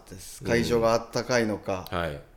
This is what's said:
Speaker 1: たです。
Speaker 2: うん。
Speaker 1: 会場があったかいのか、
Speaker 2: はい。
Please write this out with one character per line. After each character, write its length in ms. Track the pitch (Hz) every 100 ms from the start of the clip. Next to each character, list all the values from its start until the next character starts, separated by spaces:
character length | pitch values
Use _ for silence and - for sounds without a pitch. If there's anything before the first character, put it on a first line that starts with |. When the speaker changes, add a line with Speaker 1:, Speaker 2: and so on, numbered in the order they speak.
| -
Speaker 1:
た 80 |
で 60 | -
す。 240 | - -
Speaker 2:
う 20 | 98
ん。 20 |
Speaker 1:
会 160 | 117 107
場 160 | 117
が 120 | 113
あ 40 | 117
っ 120 | -
た 120 | 123
か 160 | 117 123
い 60 | 107
の 120 | 98
か、 300 | - 92 85
Speaker 2:
は 180 | 90 82
い。 40 | 71 -